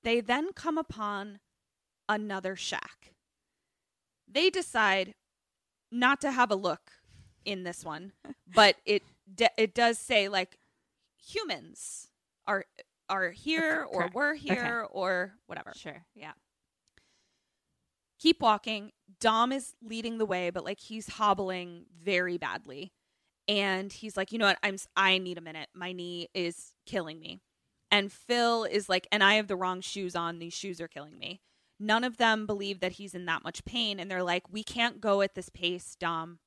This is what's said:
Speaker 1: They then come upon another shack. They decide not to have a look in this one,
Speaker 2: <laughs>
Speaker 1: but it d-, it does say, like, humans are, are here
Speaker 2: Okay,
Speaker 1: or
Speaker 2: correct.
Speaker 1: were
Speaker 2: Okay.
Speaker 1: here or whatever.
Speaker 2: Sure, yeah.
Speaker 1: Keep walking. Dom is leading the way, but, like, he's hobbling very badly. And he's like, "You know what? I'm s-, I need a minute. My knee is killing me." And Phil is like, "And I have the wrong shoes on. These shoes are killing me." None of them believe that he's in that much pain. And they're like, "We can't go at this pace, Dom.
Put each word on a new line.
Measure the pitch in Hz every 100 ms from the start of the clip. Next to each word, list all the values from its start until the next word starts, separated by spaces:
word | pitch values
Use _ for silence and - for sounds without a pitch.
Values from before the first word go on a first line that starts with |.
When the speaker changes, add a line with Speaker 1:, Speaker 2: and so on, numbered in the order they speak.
Speaker 1:
They | 233 233
then | 208 247 330
come | 381 320 311
upon | 320 220 208 202 202 202 _ _ _ _ _ _ -
another | 208 214 196 190 190
shack. | - - - - - _ _ _ _ _ _ _ _ _ _ _ _
They | 214 359
decide | 381 339 240 214 190 190 214 _ _ _ _ _ _ _
not | 240 247 277
to | 294
have | 254 240
a | 196
look | 208 - _ _ _ - - _
in | - 196
this | 180 170
one, | 170 156 185 _ -
Speaker 2:
<laughs> | 277 _
Speaker 1:
but | 180 208 -
it | - 208 - _ _
d-, | 190 226 -
it | 220
does | 202 233 233
say, | - 226 196
like, | 196 185 _ _ _ _ _ _ _
humans | - 403 392 175 - - - - - _ _ _ -
are, | 196 - _ - _ _
are | 196 185
here | 175 - 320 320 311 302
Speaker 2:
Okay, |
Speaker 1:
or | 190
Speaker 2:
correct. | 175
Speaker 1:
were | 185 294
Speaker 2:
Okay. | 302 285
Speaker 1:
here | 247 240 240 220
or | - 185 185 185 208 _
whatever. | - - -
Speaker 2:
Sure, | 180 147 170
yeah. | - 156 139 _ _ _ _ _ _ _ _ _ _ _ _ _ _ _ _ _ _
Speaker 1:
Keep | 320 330
walking. | 247 208 - 214 208 _ _ 190
Dom | 226 220 240
is | 269 247 -
leading | 233 226 226 226
the | 214
way, | 180 180
but, | 175
like, | - 202
he's | - 220 208
hobbling | - 214 196 190 185 180 170 - 170
very | 165 185 180 175
badly. | 151 92 - 135 190 _ _ _ _ _ -
And | 208 196 190 196
he's | - 220 -
like, | 190
"You | 226
know | 208
what? | 190
I'm | 208
s-, | 196 - -
I | 190 185
need | 185 175
a |
minute. | 165 160 147
My | - 180
knee | 180 175 175 170
is | 190 175 170 - _ -
killing | 220 165 160
me." | 165 175 _ _ _ _ _
And | 208 196
Phil | - - 240 233 233
is | 214 202 202
like, | 185 -
"And | 208
I | 196
have | 214 208
the | 190
wrong | 185 185
shoes | 190 202 185
on. | 175 170 170
These | 170
shoes | - 196 175
are | 165
killing | - 147 175
me." | - 190 _ _ _ _
None | 208 220
of | 254 226
them | 233 214 214
believe | 208 202 196
that | 180
he's | 180 202 185
in | 175
that | 165
much | - 170
pain. | - 240 226 196
And | 196
they're | 185
like, | 180 180 -
"We | 190
can't | 214 240 233 -
go | 214 196
at | 196
this | - 180
pace, | - 175 175 - -
Dom. | 170 165 165 170